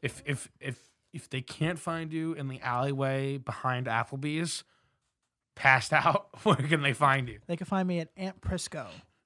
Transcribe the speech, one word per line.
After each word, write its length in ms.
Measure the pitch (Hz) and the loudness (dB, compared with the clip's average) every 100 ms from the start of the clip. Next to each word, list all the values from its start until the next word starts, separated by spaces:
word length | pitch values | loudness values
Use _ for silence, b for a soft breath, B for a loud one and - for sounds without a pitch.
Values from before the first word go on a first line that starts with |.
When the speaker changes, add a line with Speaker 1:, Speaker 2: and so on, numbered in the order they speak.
Speaker 1:
If, 180 | 139 - - | -6 -6 -6
if, 200 | 139 - _ | -6 -6 _
if, 200 | 139 123 _ _ _ | -10 -10 _ _ _
if 180 | 160 - | -16 -8
they 120 | 135 | -8
can't 380 | 131 - 156 170 | -6 -2 -2 -2
find 340 | - 165 160 | -4 -6 -4
you 200 | 160 160 | -4 -4
in 140 | 151 135 | -4 -6
the 120 | 131 | -6
alleyway 760 | 131 123 139 135 135 135 135 139 | -2 0 0 0 0 0 -2 -4
behind 500 | 127 117 131 123 127 | -6 -4 -2 0 0
Applebee's, 760 | 113 117 139 147 151 165 - - _ _ _ _ _ _ _ _ - | 0 -2 -4 -4 -2 -2 -6 -10 _ _ _ _ _ _ _ _ 2
passed 360 | 139 131 - | 6 6 6
out, 360 | 151 160 196 - - | 4 4 2 -2 -2
<laughs> 80 | |
where 120 | 214 151 | 4 4
can 260 | 139 156 | 4 2
they 100 | 139 | 2
find 340 | 131 143 135 123 | 4 4 4 0
you? 120 | 104 - | -8 -8
Speaker 2:
They 100 | 170 | -6
can 80 | 185 | -2
find 220 | 196 185 | 0 0
me 120 | 175 | -2
at 100 | 160 - | -4 -8
Aunt 260 | 190 185 | -10 -6
Prisco. 460 | - 180 - 156 107 98 - _ | -4 -4 -4 -8 -12 -14 -20 _